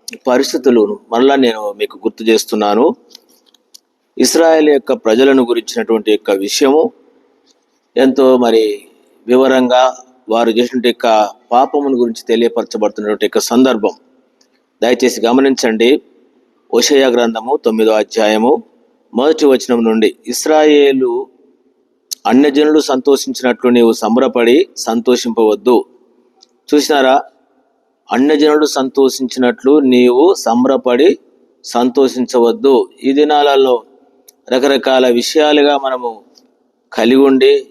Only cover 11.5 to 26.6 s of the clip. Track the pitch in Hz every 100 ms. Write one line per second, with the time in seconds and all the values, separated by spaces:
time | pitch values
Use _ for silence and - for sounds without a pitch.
11.5 | 120 135 147 143 127 120 113 - 113 117
12.5 | 117 110 110 104 - 104 104 101 110 -
13.5 | 120 135 117 101 - _ _ _ _ _
14.5 | _ _ _ 113 123 127 110 113 127 135
15.5 | 131 123 110 117 147 - _ _ _ _
16.5 | _ _ 226 240 143 135 120 117 113 117
17.5 | 147 120 110 110 110 104 - 107 107 117
18.5 | 160 - _ _ _ _ 110 143 156 147
19.5 | 127 - 120 113 110 110 - - 123 -
20.5 | 156 151 147 143 135 127 120 139 _ _
21.5 | _ _ _ _ _ _ - - 120 147
22.5 | 139 151 156 143 131 135 135 - 123 127
23.5 | 120 127 120 117 110 110 117 131 123 117
24.5 | 139 190 - - 113 113 123 120 113 107
25.5 | 104 107 117 - _ _ _ _ _ _
26.5 | _